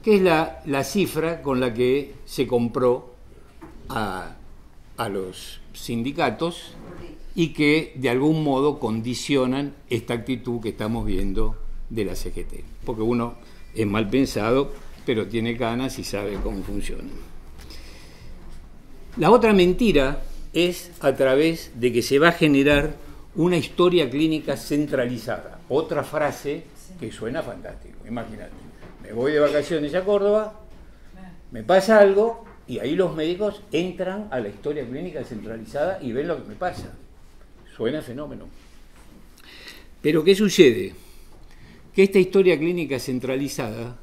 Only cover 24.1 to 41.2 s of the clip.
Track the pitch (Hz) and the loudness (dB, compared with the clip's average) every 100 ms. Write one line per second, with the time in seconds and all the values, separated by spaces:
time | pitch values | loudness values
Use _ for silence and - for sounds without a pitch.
24.1 | 135 160 156 - 135 - 147 147 139 123 | 2 0 0 -2 -6 -2 -2 0 0 -2
25.1 | 123 117 95 - - - 135 160 147 131 | -4 -6 -8 -8 -18 -2 -2 0 -4 -4
26.1 | 151 147 - 143 147 - - - - 110 | -2 -2 -4 -6 -8 -10 -20 -20 -12 -12
27.1 | - 110 151 131 92 - 98 - - - | -8 -6 -6 -6 -10 -14 -16 -16 -18 -10
28.1 | 120 110 104 82 - - - - - 107 | -8 -8 -12 -14 -16 -18 -18 -20 -18 -10
29.1 | 110 135 151 147 147 143 160 147 170 185 | -2 0 4 4 2 0 -2 0 -2 2
30.1 | 202 202 208 214 - - - - - - | 4 4 2 0 -10 -20 -20 -20 -20 -20
31.1 | - - - - 117 107 190 190 220 202 | -18 -18 -18 -14 -10 4 4 8 8 10
32.1 | 196 226 - - - - 117 117 170 175 | 8 2 -2 -14 -20 -10 -6 -2 2 0
33.1 | 151 156 180 208 196 - 160 180 170 185 | 0 -2 0 -4 -4 -4 -2 -2 -4 -6
34.1 | 196 208 131 104 107 143 147 120 131 180 | -6 -6 -6 -6 -6 -6 -6 -6 -8 -8
35.1 | 151 120 107 107 113 107 139 165 190 123 | -10 -10 -10 -10 -12 -8 -4 -2 -2 -4
36.1 | 113 165 147 104 104 180 - - - - | -4 -2 -4 -6 -6 -6 -6 -14 -16 -20
37.1 | - - - - - - - 113 151 123 | -20 -20 -20 -20 -20 -20 -4 -4 -4 -8
38.1 | 123 147 123 - - - - - - - | -12 -12 -12 -16 -20 -20 -20 -20 -20 -20
39.1 | - - - - - - - - - 147 | -20 -20 -20 -20 -20 -20 -20 -20 -2 2
40.1 | 156 170 190 208 - 147 110 95 - - | 4 4 6 4 8 6 6 -4 -10 -20
41.1 | - | -20